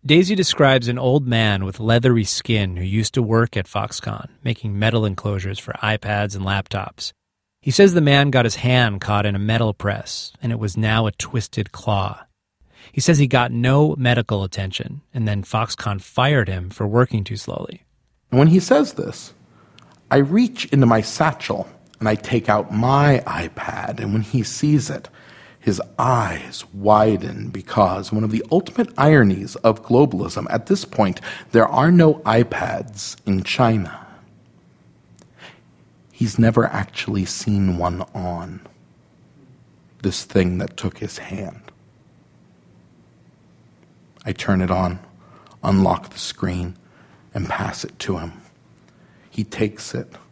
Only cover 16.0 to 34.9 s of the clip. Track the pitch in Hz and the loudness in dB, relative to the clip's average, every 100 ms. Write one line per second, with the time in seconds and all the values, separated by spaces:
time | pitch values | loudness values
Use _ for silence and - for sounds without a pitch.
16 | - - 131 147 95 95 90 - 104 113 | -6 -2 2 2 0 -4 -8 -6 0 2
17 | 127 110 98 104 - - 50 - _ _ | 2 0 -4 -8 -10 -10 -10 -16 _ _
18 | _ _ _ 123 156 180 175 285 294 - | _ _ _ 6 6 6 4 2 2 -4
19 | 101 - - _ _ _ _ _ _ _ | -8 -10 -18 _ _ _ _ _ _ _
20 | _ 135 143 190 247 - - 143 123 113 | _ 2 4 2 2 -2 0 4 6 4
21 | 107 - 156 151 - - - - _ _ | 0 -2 -2 -2 -8 -8 -8 -16 _ _
22 | 107 107 - 123 107 104 98 104 120 139 | -2 -2 -2 -4 2 0 0 -2 2 4
23 | 147 131 - - 85 - - - - - | 4 4 0 -8 -8 -10 -10 -8 -10 -8
24 | 107 107 107 131 107 - 151 151 - 139 | -2 -2 -2 -4 -4 -2 2 2 2 -4
25 | - - - - - _ - 92 - - | -6 -20 -20 -20 -20 _ -2 -2 -6 -2
26 | 120 123 101 80 - - - 98 101 107 | 2 2 0 -6 -10 -14 -14 -4 4 6
27 | 110 101 - 87 107 95 - - 95 95 | 6 2 -4 -10 -10 -12 -4 2 2 2
28 | 98 107 110 110 - - - - 233 - | -4 -2 -2 -2 0 0 0 -4 -4 2
29 | 143 156 104 95 107 - 113 107 - 120 | 6 6 6 2 -6 0 0 0 2 4
30 | 139 98 - - 82 - - 190 - - | 4 2 -6 -6 -4 -6 -2 -2 -2 0
31 | 101 92 - - - 117 113 120 151 175 | 0 0 -10 -14 0 2 4 4 6 8
32 | 160 151 - 113 123 - 90 - - 104 | 6 4 2 2 2 -2 -6 -6 -10 -12
33 | - - - 95 95 - 120 110 85 - | -14 -10 -2 -2 -2 0 2 2 -2 -10
34 | - - _ _ _ _ _ _ _ | -20 -20 _ _ _ _ _ _ _